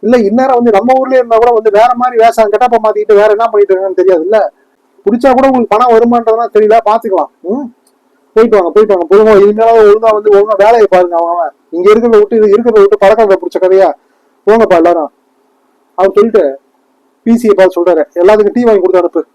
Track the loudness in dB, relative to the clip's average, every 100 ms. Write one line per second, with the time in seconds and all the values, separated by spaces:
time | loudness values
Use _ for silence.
0 | -2 0 0 -2 -2 0 0 0 0 -2
1 | 0 -2 0 0 0 0 0 0 0 0
2 | -4 0 0 2 -2 0 0 0 -2 -4
3 | 0 2 2 0 -2 0 0 -2 -4 -2
4 | 0 0 0 -2 -2 _ _ _ _ _
5 | -6 -2 0 0 0 0 -2 -2 0 2
6 | 2 -2 -2 -4 -2 -2 2 0 0 -4
7 | -2 -4 -6 _ -10 -8 -10 _ _ _
8 | _ _ _ 0 2 2 0 0 0 0
9 | 0 2 4 4 2 2 0 4 4 2
10 | 0 0 0 0 0 0 2 2 2 0
11 | 0 -2 -4 -4 -6 -10 _ -4 0 2
12 | 2 0 0 0 0 0 0 2 2 2
13 | 0 2 0 0 -4 -4 0 2 0 -2
14 | _ _ _ _ -2 0 2 2 0 -2
15 | -6 _ _ _ _ _ _ _ _ -4
16 | -2 0 0 0 -2 -6 _ _ _ _
17 | _ _ -4 -2 0 2 0 0 -2 -2
18 | -4 -2 0 2 0 -2 0 0 0 -2
19 | -2 -6 -10